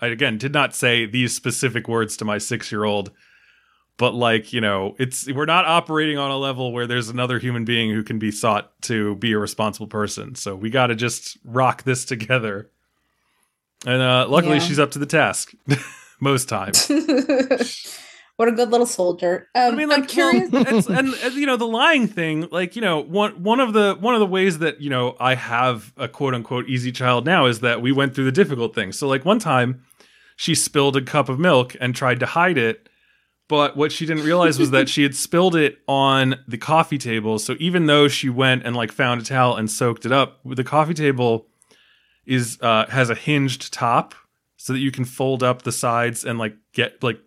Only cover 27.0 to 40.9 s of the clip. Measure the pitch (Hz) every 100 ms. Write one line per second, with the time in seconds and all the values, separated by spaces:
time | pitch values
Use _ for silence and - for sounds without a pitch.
27 | 127 120 131 180 131 110 123 117 123 139
28 | 135 131 131 127 170 127 113 113 95 -
29 | 139 135 147 226 170 131 120 127 _ _
30 | _ _ _ - - 151 - 147 139 135
31 | 131 151 131 131 180 135 123 - 127 120
32 | 131 120 123 165 180 151 113 113 _ _
33 | _ _ _ _ - 151 143 139 151 -
34 | 160 156 151 175 165 139 143 135 135 -
35 | 143 131 - 170 185 165 147 - - 139
36 | 135 135 131 131 - 123 - 160 165 143
37 | 120 113 107 107 - 127 165 180 156 147
38 | 147 135 131 123 131 127 120 120 113 -
39 | 127 120 110 135 123 107 110 - 123 113
40 | 117 139 127 - 127 131 127 151 156